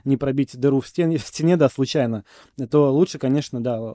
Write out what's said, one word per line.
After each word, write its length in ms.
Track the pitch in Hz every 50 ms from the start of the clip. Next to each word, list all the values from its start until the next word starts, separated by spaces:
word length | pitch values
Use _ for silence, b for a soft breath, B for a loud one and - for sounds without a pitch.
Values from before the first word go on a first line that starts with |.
| B
не 100 | 139 135
пробить 400 | 120 - 135 135 143 135 - - 123
дыру 200 | 127 143 135 131
в 80 | -
стен-, 300 | - - 180 170 160 165
<laughs> 0 |
в 80 | 135 -
стене, 300 | - - - 156 170 180
да, 120 | 165 147 131
случайно, 540 | - - 135 - - 151 127 117 113 104 - B B B B B B B 131 -
то 240 | 147 147 147 139 131
лучше, 240 | 151 185 - -
конечно, 460 | 139 - 131 139 147 143 - - 120 117
да, 300 | 123 120 110 113 110